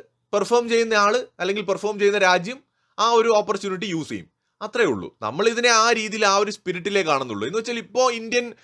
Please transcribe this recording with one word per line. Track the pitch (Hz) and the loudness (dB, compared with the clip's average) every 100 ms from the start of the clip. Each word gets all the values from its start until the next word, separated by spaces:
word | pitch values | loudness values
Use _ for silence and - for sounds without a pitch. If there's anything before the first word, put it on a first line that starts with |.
| - _ - | -8 _ -4
പെർഫോം | 208 196 240 233 | -2 2 2 2
ചെയ്യുന്ന | 233 226 | 0 2
ആള് | 214 202 254 - - | 2 2 2 -4 -6
അല്ലെങ്കിൽ | 180 202 | -4 -4
പെർഫോം | 190 185 208 208 | -2 -4 -2 0
ചെയ്യുന്ന | 202 202 | 0 4
രാജ്യം | 185 180 175 262 _ _ _ - | 4 2 0 -12 _ _ _ -2
ആ | 220 | 2
ഒരു | 233 233 | 4 4
ഓപ്പർച്യൂണിറ്റി | 214 202 208 202 185 202 | 2 2 -4 -4 -6 -6
യൂസ് | 160 139 | -6 -6
ചെയ്യും, | 110 80 _ _ - | -10 -12 _ _ -14
അത്രേ | 208 240 196 | -8 0 0
ഉള്ളൂ. | 104 85 - | 0 -6 -8
നമ്മൾ | 107 139 226 | -8 0 0
ഇതിനെ | 233 240 | 2 4
ആ | 226 233 | 4 4
രീതിയിൽ, | 226 214 214 208 | 2 -2 0 2
ആ | 196 | 2
ഒരു | 208 | 0
സ്പിരിറ്റിലേ | 202 180 175 185 202 | -4 -8 -6 -2 -2
കാണുന്നുള്ളൂ. | 160 139 131 101 113 | 0 0 -2 -4 -4
എന്ന് | 214 | -4
വെച്ചാൽ | 226 233 | -6 -8
ഇപ്പോ | 180 220 254 | -6 0 0
ഇന്ത്യൻ | 233 226 247 240 - | 0 -2 -4 -4 -10